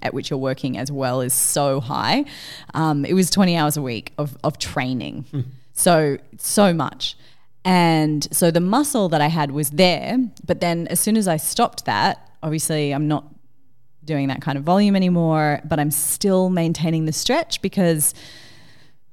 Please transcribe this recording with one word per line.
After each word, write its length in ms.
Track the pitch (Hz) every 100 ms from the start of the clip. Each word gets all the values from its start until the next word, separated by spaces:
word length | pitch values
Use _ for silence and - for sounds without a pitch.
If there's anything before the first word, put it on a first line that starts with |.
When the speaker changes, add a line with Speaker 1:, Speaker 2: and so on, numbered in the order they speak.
Speaker 1:
at 120 | - 135
which 140 | -
you're 80 | 139
working 380 | 135 - 135 123
as 120 | 131
well 300 | 143 131 131
is 100 | 123
so 460 | - - 151 143 135
high. 460 | 117 135 110 226 285 - - - -
Um, 320 | - 160 147 139
it 80 |
was 160 | 185 185
twenty 260 | - 185 170
hours 220 | 151 151
a 40 |
week 300 | 131 110 - -
of, 180 | 147 -
of 140 | 147 -
training. 680 | - - 127 127 73 - -
Speaker 2:
Hmm. 100 | 143 120 - -
Speaker 1:
So, 460 | - 185 165 151 139 - -
so 340 | - - 202
much. 420 | 170 - - - - - - - -
And 640 | 185 180 170 160 156 151 165
so 180 | - 170
the 120 | 165
muscle 480 | 180 233 294 247 190
that 120 | 156
I 60 | 147
had 240 | 165 143
was 180 | 139 147
there, 460 | 147 185 151 131 254 240 - -
but 140 | -
then 260 | 175 170 170
as 120 | -
soon 180 | - 220
as 100 | 190
I 100 | 156
stopped 480 | - - 233 - -
that, 460 | 101 180 - - -
obviously 500 | 160 156 - 156 147
I'm 140 | 139 151
not 180 | 151 - - - - - - - - 151
doing 240 | 147 135
that 120 | 131
kind 160 | 147 139
of 60 |
volume 320 | 147 190 208 196
anymore, 640 | 185 175 165 156 151 147 151
but 140 | 151
I'm 120 | 147
still 580 | - - - 202 185 185
maintaining 560 | 180 165 170 165 160 156
the 60 |
stretch 500 | 143 - 285 320 -
because, 520 | 196 - 175 160 - - - - - - - - - - -